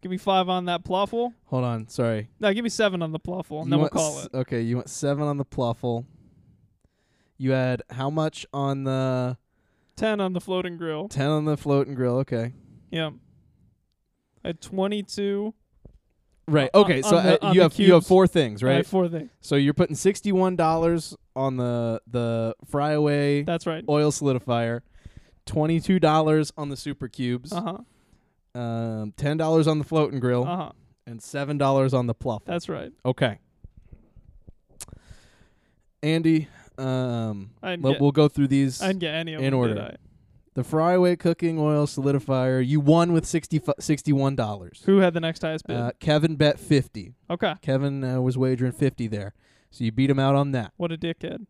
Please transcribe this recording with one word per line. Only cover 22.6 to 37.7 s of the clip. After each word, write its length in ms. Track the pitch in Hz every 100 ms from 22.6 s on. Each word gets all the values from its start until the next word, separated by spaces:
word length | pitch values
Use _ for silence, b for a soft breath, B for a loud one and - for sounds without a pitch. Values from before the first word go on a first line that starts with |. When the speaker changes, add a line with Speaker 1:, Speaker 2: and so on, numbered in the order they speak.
| -
Speaker 2:
Fryaway 720 | 147 147 151 147 143 143 143 151
Speaker 1:
That's 220 | 170 -
right. 160 | 160 -
Speaker 2:
oil 220 | 147 151
solidifier, 680 | 143 143 131 - 117 117 117 _ b b b b b -
twenty-two 540 | - 156 165 - 185
dollars 520 | 160 156 156 156 147 -
on 120 | 147
the 80 | 135
super 300 | - 135 127
cubes, 440 | - 123 123 135
Speaker 1:
Uh-huh. 1040 | 180 214 - 240 _ _ _ _ _ _ 120
Speaker 2:
um, 540 | 120 117 117 110 107 -
ten 220 | 147 156
dollars 300 | 160 160 160
on 100 | 156
the 60 | 147
floating 340 | 160 151 135
grill, 240 | 123 123 127
Speaker 1:
Uh-huh. 240 | 180 170 - _ _ -
Speaker 2:
and 160 | 117
seven 360 | - 143 139 147
dollars 340 | 139 135 135
on 140 | 127 123
the 80 | 113
Pluffle. 300 | - 107 -
Speaker 1:
That's 220 | 175 -
right. 240 | - - - -
Speaker 2:
Okay. 320 | - 131 104 _ _ - - - - _ - - - - - _ _ - b b b b b b b b b b _
Andy, 460 | 147 165 160 160 151 B B -
um, 720 | 131 131 127 120 113 104 98 -
Speaker 1:
I 100 | 190